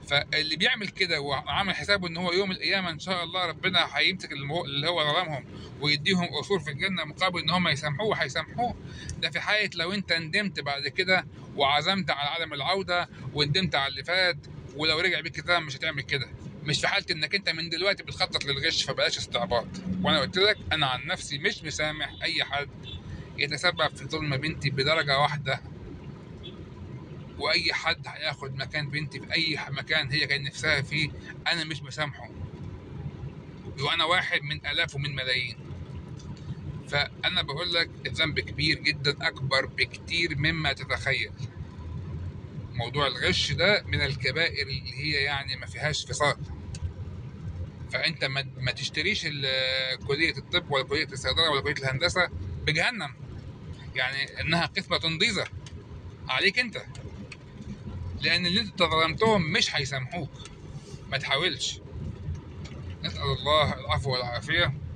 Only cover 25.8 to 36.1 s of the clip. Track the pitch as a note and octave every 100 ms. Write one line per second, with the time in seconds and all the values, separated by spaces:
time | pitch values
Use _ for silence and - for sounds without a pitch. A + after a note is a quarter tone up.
25.8 | - - - - - - - - - -
26.8 | - - - - - - C#3+ E3+ E3 -
27.8 | D#3+ D#3+ C3+ - D#3 C#3+ C3+ C3+ C3 D#3
28.8 | D3 C#3+ D3+ B2+ - E3 D#3+ D3 - C3+
29.8 | B2 D#3 C#3 D3+ D3 C#3+ C#3+ - D#3 D3
30.8 | C3 D3+ D3+ - - - - E3+ D#3 D#3
31.8 | C#3+ B2 D3+ - A#2 - - - - -
32.8 | - - - - - - - - - -
33.8 | C#3 E3 D#3+ F3+ - E3+ D3 D3+ C#3+ D3
34.8 | E3 C#3 C#3+ C3+ C3 B2+ B2 A2+ - -
35.8 | - - -